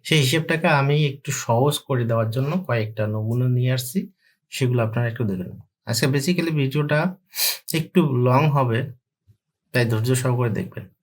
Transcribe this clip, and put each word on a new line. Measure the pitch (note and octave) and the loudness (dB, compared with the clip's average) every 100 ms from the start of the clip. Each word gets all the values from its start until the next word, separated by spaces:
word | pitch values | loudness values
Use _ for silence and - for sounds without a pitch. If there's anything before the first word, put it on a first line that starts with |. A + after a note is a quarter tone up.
| - | 2
সেই | D#3+ | 2
হিসাবটাকে | B2+ E3 D#3+ D#3+ F3 C#3+ | 4 0 0 0 2 2
আমি | C#3 D3 D3 | 4 2 0
একটু | B2+ - C3 | -2 -8 -6
সহজ | - A#2 C#3+ C#3+ - | 0 2 2 0 -2
করে | B2+ A#2 | -2 0
দেওয়ার | A2+ A2 A#2+ | 0 0 -2
জন্য | C#3 F3+ F#3 | -2 -2 -2
কয়েকটা | A#2 G#2+ A2 G#2+ | -2 -2 -4 -4
নমুনা | G#2+ A2 A#2+ B2+ B2 | -2 -2 0 0 2
নিয়ে | B2+ B2+ | 0 -2
আসছি, | - F#3+ - _ _ _ _ | -4 -6 -6 _ _ _ _
সেগুলো | - B2+ B2 A2 | -2 0 2 0
আপনারা | A#2+ A#2+ | 0 -4
একটু | A2+ G#2+ | -2 -4
দেখে | F#2 F2+ | -4 -8
নিন। | - - _ - | -14 -20 _ -6
আজকে | A#2+ C#3+ | -2 0
basically | C#3 C#3 F3+ E3 D#3 | 0 0 -2 0 0
ভিডিওটা | C3+ D3 D3 D3+ F3+ F#3 _ - - - - D#3+ | 0 -2 0 0 0 -4 _ -4 -4 -4 -4 -4
একটু | E3 F3+ D3+ B2 B2 | 2 2 2 2 4
লং | B2+ D#3 C#3+ | 4 4 2
হবে, | B2 A2+ - - _ _ _ _ _ _ _ | 2 0 -4 -12 _ _ _ _ _ _ _
তাই | B2+ A2+ | 0 2
ধৈর্য | A2+ A#2+ B2+ | 0 0 0
সহকারে | B2+ B2 A#2+ F#2+ | 0 0 0 -2
দেখবেন। | F#2 - - _ | -6 -10 -16 _